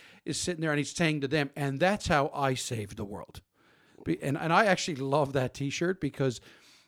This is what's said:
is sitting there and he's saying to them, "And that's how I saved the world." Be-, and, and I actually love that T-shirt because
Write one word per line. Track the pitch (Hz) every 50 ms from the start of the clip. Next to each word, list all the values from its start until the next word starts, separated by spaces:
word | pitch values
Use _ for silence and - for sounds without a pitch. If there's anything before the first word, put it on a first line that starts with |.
| - - - - -
is | 165 139 -
sitting | - 185 175 160
there | 160 156
and | 147 147
he's | 139 - -
saying | - 170 156 151 147
to | 139 123
them, | 156 151 143 135 -
"And | 151 143 139 135 135
that's | 180 185 208 - -
how | 170 165 143 135 -
I | - 143 139 135 131
saved | - - - 123 110 104 98 -
the | 107 104
world." | 98 101 85 - - - - - _ _ _ _ _ _ _ _ _ - - -
Be-, | - - -
and, | 151 139 139 -
and | 160 160 170
I | 202 226
actually | 196 185 - - 185 147
love | 127 139 135 139 156 139 139 135
that | 135 127 120
T-shirt | - - 139 139 - - 170 180 190 -
because | 151 135 - - 135 131 113 - - - - - - - - - _